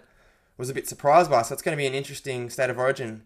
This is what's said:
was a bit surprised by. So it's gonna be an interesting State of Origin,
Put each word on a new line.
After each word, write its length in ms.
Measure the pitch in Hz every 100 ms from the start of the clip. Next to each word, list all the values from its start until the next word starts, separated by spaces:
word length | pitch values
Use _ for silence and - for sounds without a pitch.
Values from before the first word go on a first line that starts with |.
| _ _ _ _ _ -
was 140 | 127
a 40 |
bit 140 | 104 -
surprised 420 | - 143 160 165
by. 120 | 127
So 100 | -
it's 100 | 135
gonna 140 | 180 151
be 100 | 135
an 80 |
interesting 540 | 135 139 139 139 123 120
State 220 | - 131
of 80 | 127
Origin, 440 | 131 135 117 110